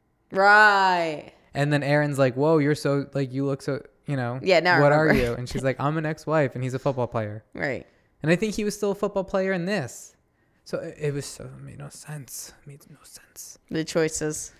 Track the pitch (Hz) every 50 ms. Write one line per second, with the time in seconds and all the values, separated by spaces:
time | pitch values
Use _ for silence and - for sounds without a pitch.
0 | _ _ _ _ _ _ - 185 196 202 208 214 214 208 202 196 190 190 185 175
1 | 170 160 151 147 - - - _ _ _ - 139 143 147 147 139 127 139 147 147
2 | 147 147 143 131 135 131 120 127 143 156 165 156 143 147 151 - - 147 139 139
3 | 139 - - 143 139 127 123 135 139 139 135 - - - 135 123 - - _ _
4 | _ - 143 131 123 120 120 131 - 190 180 165 165 180 175 160 143 143 147 151
5 | 156 156 - 131 123 120 117 123 123 - - 131 127 131 127 - 131 147 156 165
6 | 156 151 156 - - 151 151 160 143 123 - 127 127 127 120 131 - 147 131 131
7 | 123 - - 117 107 104 104 110 - _ - - 160 147 123 95 - _ _ _
8 | _ _ _ _ - 151 175 170 220 220 190 - 208 208 202 - 214 202 190 -
9 | - 196 202 202 185 190 - 196 190 190 196 180 165 185 214 190 131 117 - -
10 | - - _ _ _ _ _ _ _ _ _ _ _ - - - - 165 - -
11 | 151 147 139 143 135 - - - - 131 135 135 139 135 131 - 143 147 - -
12 | - - 151 147 131 - - - - - - _ _ 143 139 147 - - 147 -
13 | - - - - _ _ _ - - - - _ _ - 165 160 156 - - 170
14 | 160 156 - - 151 156 151 - - - -